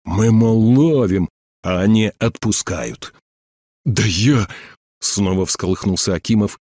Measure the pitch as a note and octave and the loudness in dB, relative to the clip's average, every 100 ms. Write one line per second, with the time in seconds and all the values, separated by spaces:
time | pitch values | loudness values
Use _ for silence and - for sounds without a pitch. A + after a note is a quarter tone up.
0 | F#2 F#2+ A2+ A2+ A2+ A2+ A2+ C3 E3 C#3+ | -6 0 4 4 4 4 4 4 4 2
1 | G2+ F#2+ E2 _ _ _ F#2+ F#2 G2+ A2 | 2 0 -2 _ _ _ -4 0 2 2
2 | G#2+ - A#2 - A2 - - E2+ - - | 0 -2 -6 -4 -4 -4 -6 -8 -8 -12
3 | - _ _ _ _ _ _ _ D3 G2 | -18 _ _ _ _ _ _ _ -4 -2
4 | A2 F2 B2 C3 G2 - - _ _ _ | -2 0 2 2 -2 -10 -20 _ _ _
5 | - G2+ F#2+ F#2+ F2+ - F2+ F#2 G2 F2+ | -6 -2 0 0 -2 -4 -4 -2 -2 -2
6 | - E2+ - A2 G2+ - _ | -2 -4 0 0 0 -6 _